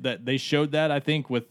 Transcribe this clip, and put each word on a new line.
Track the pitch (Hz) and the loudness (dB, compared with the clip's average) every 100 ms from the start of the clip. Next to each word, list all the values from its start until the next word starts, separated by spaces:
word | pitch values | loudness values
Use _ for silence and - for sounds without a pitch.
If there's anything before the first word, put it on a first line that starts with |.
that, | 127 107 | -6 -4
they | 120 135 | -2 -2
showed | - 147 147 | 2 2 2
that, | 151 156 | 2 2
I | 143 | 0
think, | 151 151 131 | 0 -2 0
with, | 123 - | -4 -4